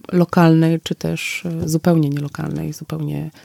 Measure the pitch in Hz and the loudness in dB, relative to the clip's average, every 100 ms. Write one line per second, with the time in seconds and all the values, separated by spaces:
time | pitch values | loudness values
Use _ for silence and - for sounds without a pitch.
0 | - 180 170 180 165 160 160 165 - - | -2 0 2 4 6 6 4 0 -4 -6
1 | 165 165 - - 170 165 165 160 175 165 | -6 -6 -6 -8 -8 -6 -4 0 2 4
2 | 143 143 143 - 147 147 156 151 - 156 | 2 -2 -6 -8 -6 -6 -8 -10 -10 -8
3 | 147 147 156 - | -6 -6 -8 -12